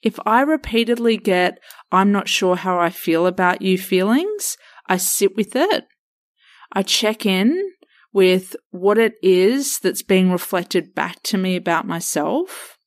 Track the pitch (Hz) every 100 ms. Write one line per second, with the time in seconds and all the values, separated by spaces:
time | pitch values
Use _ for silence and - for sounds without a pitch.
0 | 226 - - 226 285 311 - 226 233 240
1 | 233 220 - 180 180 - - - _ 185
2 | 196 202 - - 190 180 185 180 170 -
3 | - 165 180 180 180 180 190 185 190 185
4 | 190 247 381 427 - - - - - 185
5 | - - 196 196 208 247 359 - - _
6 | _ _ _ _ _ - - - 190 -
7 | 214 214 214 185 214 349 392 - _ _
8 | _ 202 185 185 185 - _ 185 190 208
9 | 226 226 185 180 190 269 269 - 190 -
10 | - 190 185 180 - 185 175 185 165 -
11 | 175 175 - 196 185 180 175 165 190 165
12 | - - 151 240 370 - - -